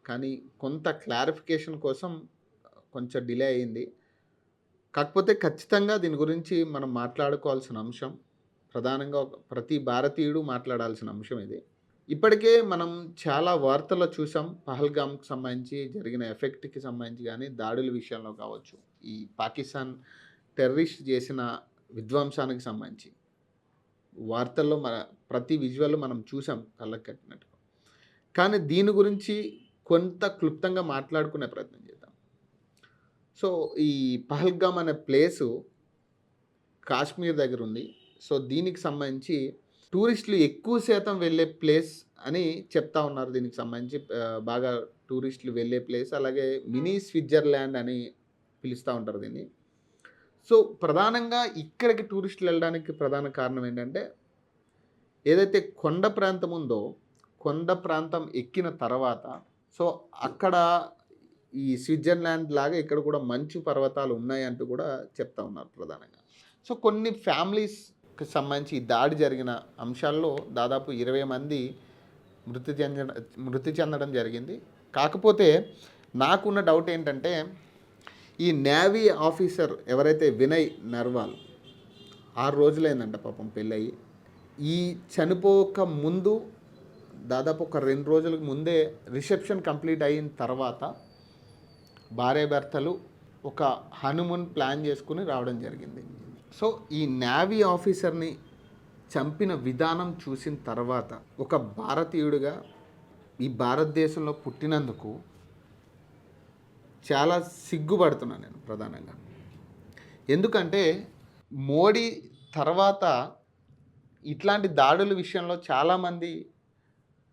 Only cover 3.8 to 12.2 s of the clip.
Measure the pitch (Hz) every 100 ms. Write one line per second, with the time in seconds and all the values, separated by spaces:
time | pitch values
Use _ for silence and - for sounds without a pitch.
3.8 | - - _ _ _ _ _ _ _ _
4.8 | _ - - 196 196 208 160 156 - 202
5.8 | 202 214 170 147 156 165 160 175 160 143
6.8 | 135 120 120 135 143 143 147 131 131 110
7.8 | 113 120 135 165 _ _ _ _ _ 120
8.8 | 127 135 139 143 135 - _ 123 117 147
9.8 | 127 123 139 143 147 156 143 123 127 120
10.8 | 113 110 110 104 104 120 101 107 - _
11.8 | _ _ - 151